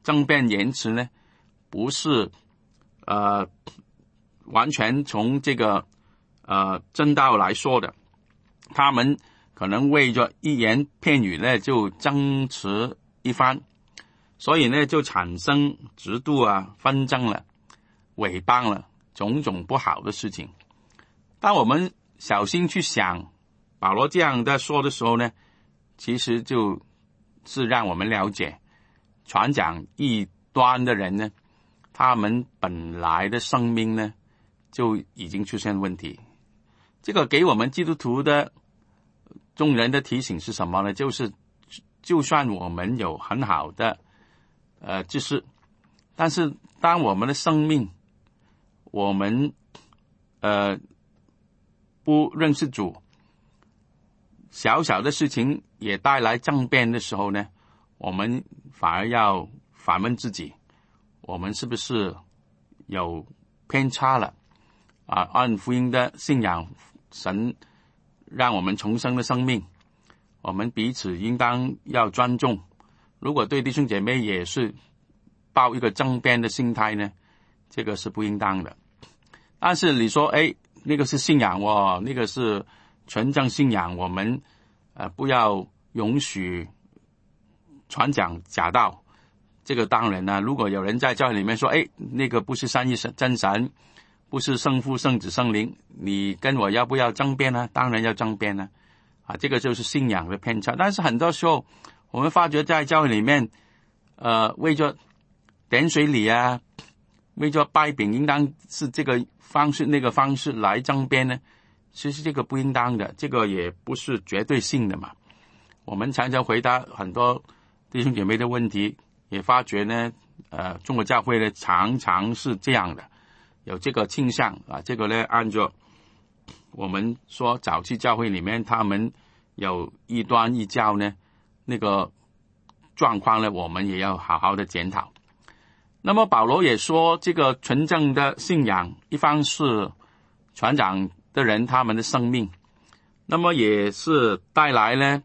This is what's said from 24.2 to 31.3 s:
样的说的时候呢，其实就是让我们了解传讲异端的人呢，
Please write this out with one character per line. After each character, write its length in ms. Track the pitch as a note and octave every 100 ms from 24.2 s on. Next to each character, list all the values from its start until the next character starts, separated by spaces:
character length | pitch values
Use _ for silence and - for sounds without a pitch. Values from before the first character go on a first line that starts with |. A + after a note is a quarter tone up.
样 240 | D#3+ B2+
的 140 | A#2 C#3
说 240 | - D3
的 80 | C#3
时 140 | C3+
候 140 | A#2 A#2
呢， 120 | A#2 - _ _ _ _ _ -
其 180 | - A#2+
实 260 | - A#2
就 380 | A#2 B2+ G#2+ F#2+ - _ _ _ _ _
是 220 | - - A#2+
让 200 | A#2+ G#2+
我 80 |
们 140 | E2+ F#2
了 220 | G2 G2
解 280 | G2+ D#2 - _ _ _ _ _ _ -
传 260 | - A2+
讲 320 | C#3 E2+ E2+ - -
异 300 | C3+ A2+ G2 _ _
端 320 | - B2 B2+ B2
的 80 |
人 220 | A2 F#2+ G2
呢， 140 | G#2+